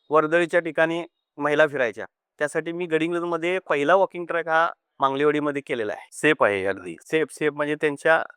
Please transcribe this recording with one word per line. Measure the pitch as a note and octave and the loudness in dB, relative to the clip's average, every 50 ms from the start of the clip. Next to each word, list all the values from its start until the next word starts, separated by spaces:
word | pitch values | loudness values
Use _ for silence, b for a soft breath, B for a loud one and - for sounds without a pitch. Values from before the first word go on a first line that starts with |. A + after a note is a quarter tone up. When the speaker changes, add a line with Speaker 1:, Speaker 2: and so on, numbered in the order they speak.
| _ _ | _ _
Speaker 1:
वर्दळीच्या | D3 D#3 D#3 D3+ D#3+ F3 F3 D#3 F3+ F3 | 2 2 2 4 2 2 2 2 2 0
ठिकाणी | E3 E3 C#3+ E3 D#3+ D#3+ E3 E3+ E3+ - _ _ _ _ _ | 0 0 0 0 2 2 0 -4 -6 -8 _ _ _ _ _
महिला | D3 C#3+ D3 D3 D3+ D#3 | -4 -2 2 4 4 4
फिरायच्या, | C#3+ C#3+ C3+ B2 A2 G2 G#2+ F#2+ - _ _ _ _ _ - | 2 2 0 -2 -2 -2 -6 -12 -14 _ _ _ _ _ -6
त्यासाठी | D3 C#3+ - E3 D#3 E3+ | -4 -2 -2 -4 -4 -4
मी | E3+ F3 F3+ | -6 -6 -4
गडिंग्लजमध्ये | E3 D#3+ D#3 D#3+ E3+ F3 E3+ E3+ F3 E3+ D#3+ D#3+ F3 F#3 F#3+ | -2 0 0 0 0 -2 -4 -2 -4 -4 -2 -2 -2 -2 -2
पहिला | - - D#3 C#3+ C#3 D3+ F3+ | -2 -2 0 2 2 2 2
वॉकिंग | G3 F#3 - - F3 F3 | 2 0 -2 -2 -8 -8
ट्रॅक | D#3+ E3 E3 D#3+ E3 | -6 -4 -4 -2 0
हा | D#3+ D#3+ E3+ - - _ _ _ _ - | 0 0 0 0 -2 _ _ _ _ -2
मांगलेवाडीमध्ये | C3+ C3+ C3+ C#3 D3 D3+ D3 D3 D3 D3 C#3 C#3+ | 0 0 2 2 2 2 2 2 -2 -2 -4 -6
केलेला | - - C#3 A#2 G#2+ G2+ | -6 -6 -6 -4 -4 -6
आहे. | E2+ - - - | -8 -10 -12 -18
Speaker 2:
सेफ | - - - D3+ D3+ - | -8 0 2 2 4 4
आहे | B2+ G#2 G2+ F#2+ F#2 | 4 2 2 2 0
अगदी. | G2 G2 F#2+ F2+ F2 E2 - | -2 -4 -4 -8 -12 -14 -14
Speaker 1:
सेफ, | - - D#3+ D#3+ D3+ - | -6 -2 -2 0 0 -2
सेफ | - - D#3 D3+ | -4 -2 -2 -2
म्हणजे | C#3+ D3 D3 D3 D3+ | -2 -2 -2 -4 -2
त्यांच्या, | D3+ D#3+ D3+ C#3+ - - D#3+ D#3+ D#3+ - - _ | -2 -2 -2 -2 0 2 2 2 2 0 -4 _